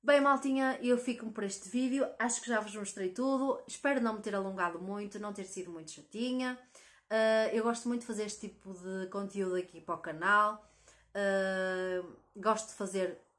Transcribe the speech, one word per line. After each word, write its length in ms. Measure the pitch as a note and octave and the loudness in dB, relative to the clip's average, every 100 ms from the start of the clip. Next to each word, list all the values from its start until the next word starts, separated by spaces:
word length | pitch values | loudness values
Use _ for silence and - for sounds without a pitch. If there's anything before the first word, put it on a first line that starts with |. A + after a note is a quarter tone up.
Bem, 200 | A3+ C#4+ | 6 6
maltinha, 580 | C#4 C4+ C#4 C4+ C4 B3+ | 8 6 4 2 2 2
eu 160 | B3 B3 | 2 2
fico 320 | B3 A#3 A3 | 2 -4 -6
por 120 | G#3+ | -4
este 240 | G3+ - - | -6 -6 -4
vídeo. 400 | B3 B3+ C4+ C4 - | 0 2 2 0 0
Acho 240 | A#3+ - | -2 -2
que 60 | - | 0
já 120 | A3+ | 0
vos 160 | G#3 G#3+ | 0 -8
mostrei 340 | G3+ - F#3 | -8 -4 -4
tudo. 520 | F#3 C4 C4+ C4+ - - | 0 2 2 2 0 -4
Espero 320 | - C#4 C4 | -4 0 2
não 140 | A#3 | 2
me 80 | G#3+ | -2
ter 120 | G#3+ | -4
alongado 460 | G3+ F#3+ F#3+ F3 E3+ | -2 -2 -2 -2 -2
muito, 400 | F#3 G3+ G#3 G#3 | -6 -6 -6 -8
não 140 | G#3 | -8
ter 100 | G3+ F#3+ | -8 -10
sido 260 | - F3+ | -8 -10
muito 200 | E3 D#3 | -10 -14
chatinha. 680 | - - G#3+ B3 B3+ B3+ B3+ - - - - _ | -16 -12 -4 -2 0 -2 -6 -12 -20 -20 -20 _
Ah, 380 | A3 A3 A3 A3 | 4 6 6 4
eu 100 | A3+ | 2
gosto 240 | A3+ A#3 A#3+ | 2 0 -2
muito 140 | A#3+ | -4
de 60 | A#3+ | -4
fazer 180 | G#3+ G#3 | -4 -4
este 240 | - G3+ | -6 -12
tipo 240 | - F#3+ | -12 -14
de 340 | F3+ F3+ F#3+ F#3 | -10 -6 -6 -4
conteúdo 480 | G3+ G3 G3 F#3+ F3+ | -4 -4 -2 0 0
aqui 260 | F3+ E3 | -2 -10
para 140 | D#3+ E3 | -6 -6
o 40 | |
canal. 680 | F3 D#3 F#3 G#3 G#3 G#3+ - _ - _ _ | -4 -2 4 6 4 0 -14 _ -20 _ _
Ah, 920 | G3 G3 G3 F#3+ F#3+ F#3 F#3 F#3 F3+ F3 - _ G#3 | -2 2 2 0 0 0 -2 -2 -2 -6 -16 _ -2
gosto 340 | G#3 A3 - | 2 2 -2
de 40 | - | -8
fazer 440 | G3 F#3+ F3+ - _ | -4 0 -2 -4 _